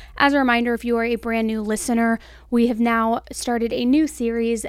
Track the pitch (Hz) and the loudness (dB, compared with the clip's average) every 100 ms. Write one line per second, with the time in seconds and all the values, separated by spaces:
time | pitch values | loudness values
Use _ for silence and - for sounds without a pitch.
0 | - - 277 285 254 233 240 233 240 233 | -10 0 2 4 2 2 0 -2 -2 -2
1 | 233 226 233 226 220 220 214 214 - 233 | -2 -2 -2 -2 -2 -2 -4 -4 -2 0
2 | 226 226 - - - 240 240 226 233 226 | 2 0 -6 -20 -2 2 2 2 0 2
3 | 226 233 - 247 254 233 226 247 240 302 | 0 -2 -6 -8 -4 -2 -2 -2 2 2
4 | 294 - 233 233 233 226 | 2 -2 -2 0 -2 -2